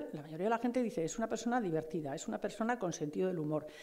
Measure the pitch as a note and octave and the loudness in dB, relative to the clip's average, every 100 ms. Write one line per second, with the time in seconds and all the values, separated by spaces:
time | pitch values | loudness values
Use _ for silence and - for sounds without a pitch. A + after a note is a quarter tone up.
0 | D4 D#3 D3 D#3 G3 A3+ B3 B3 A#3 - | 2 -6 -8 -2 2 2 4 2 2 2
1 | D#3+ - A3 A3+ A#3+ B3 G3 D#3 D#3 F3+ | 0 0 0 0 2 2 2 2 0 -2
2 | D3 D3+ - G#3 G#3 - A3+ A#3+ F#3+ D#3 | -2 -4 -4 -2 -2 0 0 2 0 0
3 | D3+ F#3+ F#3 F3+ D3+ D3+ D3+ - | -2 0 2 2 0 0 -2 -10